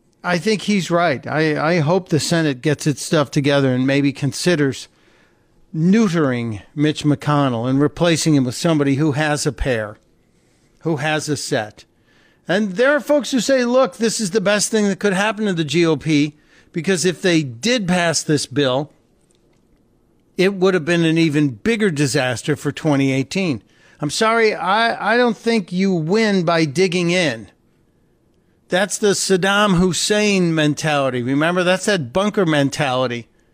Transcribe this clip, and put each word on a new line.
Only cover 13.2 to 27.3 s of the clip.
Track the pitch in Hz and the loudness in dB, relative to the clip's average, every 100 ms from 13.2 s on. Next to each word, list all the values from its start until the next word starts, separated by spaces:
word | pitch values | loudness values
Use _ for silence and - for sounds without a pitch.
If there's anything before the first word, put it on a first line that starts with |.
| 220 | 2
who | 269 | -2
say, | 202 269 | 2 2
"Look, | 240 254 262 - | 2 2 0 0
this | 226 208 | -2 -2
is | 214 | -2
the | 214 | 0
best | 190 208 - | 0 0 0
thing | 220 202 | 0 0
that | 185 | 0
could | 202 | 0
happen | 185 208 214 214 | 0 -2 -2 -2
to | |
the | 170 | -2
G | 151 156 170 | 0 2 2
O | 151 | 2
P, | 151 151 151 - _ _ _ | 0 0 0 -4 _ _ _
because | 180 160 185 | -6 -2 0
if | 180 170 | 0 0
they | 190 165 | 0 0
did | 143 117 180 254 185 | 0 -4 -2 0 0
pass | 180 170 156 | 0 0 -2
this | - 151 - | 0 -2 0
bill, | 120 139 127 151 _ _ _ _ _ _ _ _ _ _ _ _ _ _ - | -2 0 0 -4 _ _ _ _ _ _ _ _ _ _ _ _ _ _ -2
it | 185 | -2
would | 202 185 | 2 2
have | 180 | 2
been | 147 175 | 0 2
an | 165 160 | 2 2
even | 165 147 147 | 2 2 0
bigger | 117 214 226 208 | 0 -2 0 0
disaster | 143 147 139 127 120 - | 0 0 0 -2 -2 -4
for | 143 151 | -4 -4
twenty | - 160 139 139 | -4 0 0 2
eighteen." | 135 135 190 185 117 - _ _ _ | 0 -2 -4 -2 -4 -8 _ _ _
I'm | 147 | -8
sorry, | - 220 226 220 | -2 0 2 0
I, | 175 170 208 233 - 180 | 0 -2 0 0 -2 0
I | 233 | 2
don't | 247 220 | 0 0
think | 226 226 175 | -2 -2 -2
you | 180 196 | -2 0
win | 180 156 208 220 196 | 0 0 2 2 2
by | 165 165 | 2 2
digging | 160 131 190 180 170 | 0 0 0 0 0
in. | 180 160 | 2 0